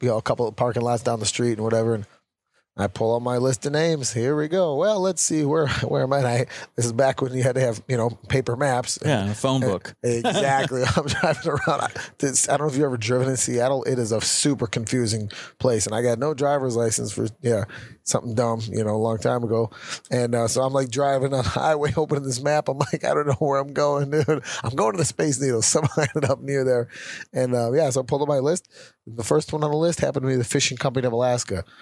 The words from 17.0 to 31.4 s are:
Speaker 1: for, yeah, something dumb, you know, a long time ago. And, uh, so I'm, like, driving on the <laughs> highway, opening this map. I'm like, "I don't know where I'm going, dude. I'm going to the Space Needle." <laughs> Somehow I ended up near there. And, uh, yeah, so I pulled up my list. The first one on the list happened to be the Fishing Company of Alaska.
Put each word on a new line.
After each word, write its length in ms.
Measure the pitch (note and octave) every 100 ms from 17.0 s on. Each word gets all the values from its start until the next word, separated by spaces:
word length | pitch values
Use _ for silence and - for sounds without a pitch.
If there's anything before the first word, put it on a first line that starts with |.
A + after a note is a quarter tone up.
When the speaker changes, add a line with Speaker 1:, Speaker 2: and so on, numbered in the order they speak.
| G#2+
Speaker 1:
for, 160 | A2 A2+ -
yeah, 220 | A#2+ A2 G#2 - - - -
something 280 | - A#2+
dumb, 280 | A2+ A#2 A2+ A2
you 120 | G#2+
know, 120 | G#2+ A2
a 20 |
long 220 | A2+ A2+
time 240 | B2 B2
ago. 260 | A#2 A2+ A2+ - - - -
And, 240 | B2 A#2+
uh, 140 | A#2+ A2+
so 160 | C3
I'm, 100 | C3
like, 160 | C3+ C3
driving 420 | A#2+ C#3 C3+ C3+ C3+
on 80 |
the 60 | -
<laughs> 0 |
highway, 440 | - D#3 D3+ D3 D#3+
opening 280 | D#3 D3
this 180 | C3+ A#2+
map. 280 | D3 D3+ D3
I'm 100 | C#3
like, 260 | C#3+ D#3 -
"I 80 |
don't 140 | D3+ D3
know 60 | C3
where 220 | D3 C#3
I'm 140 | C#3
going, 360 | C#3+ D3 C#3+ C#3
dude. 340 | D3+ D3+ D3 - -
I'm 120 | - C3+
going 180 | G#3+
to 40 | F#3+
the 80 | C#3+
Space 340 | - D#3 B2+
Needle." 220 | C#3 A2+
<laughs> 0 |
Somehow 320 | - D#3 D#3 -
I 120 | C#3+ D#3
ended 120 | C3
up 100 | B2+
near 220 | C3+ C#3
there. 240 | B2+ B2 A#2 - - - -
And, 200 | - B2+
uh, 180 | B2 A#2
yeah, 200 | C#3+ D3
so 100 | B2+
I 20 |
pulled 200 | B2+ C#3+
up 40 | D3
my 120 | C#3+
list. 280 | C#3 F#3 - - - _ -
The 180 | A#2
first 300 | A2 D3+ -
one 100 | D3+
on 60 | D3+
the 80 | D3+
list 220 | E3+ D#3+
happened 240 | C#3 C3+
to 40 | C3
be 100 | C3
the 60 |
Fishing 340 | A#2 C#3+ - B2+
Company 280 | C#3 B2 B2
of 80 |
Alaska. 500 | A#2 B2+ B2